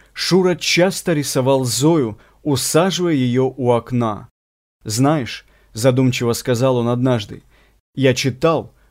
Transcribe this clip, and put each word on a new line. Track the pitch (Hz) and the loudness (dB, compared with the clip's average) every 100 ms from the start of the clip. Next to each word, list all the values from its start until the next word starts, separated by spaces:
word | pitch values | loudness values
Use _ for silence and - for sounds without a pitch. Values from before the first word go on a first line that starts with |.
| _ | _
Шура | - - 180 180 170 | -8 0 2 2 0
часто | - 165 185 180 185 | -2 2 0 0 -2
рисовал | 151 131 139 127 135 | -2 -2 -2 2 0
Зою, | 127 107 151 165 113 104 _ _ | 0 0 2 2 0 -6 _ _
усаживая | 151 127 - 156 190 170 175 | -4 -2 0 2 2 0 0
её | 143 127 123 131 - | 0 0 0 0 0
у | 120 | 0
окна. | 117 - 120 117 101 - _ _ _ _ _ | 0 0 -2 -2 -6 -14 _ _ _ _ _
«Знаешь, — | 113 110 139 156 110 - _ _ _ | -8 0 2 2 -2 -10 _ _ _
задумчиво | 110 131 127 127 127 120 | 0 2 4 2 0 -2
сказал | 113 - 117 131 123 | -2 -2 0 2 0
он | 117 | 0
однажды, – | 123 131 120 101 110 _ _ _ _ _ - | 0 0 0 -4 -16 _ _ _ _ _ 0
«я | 131 | 0
читал, | 123 135 131 160 147 - _ _ | 2 -2 0 0 0 -4 _ _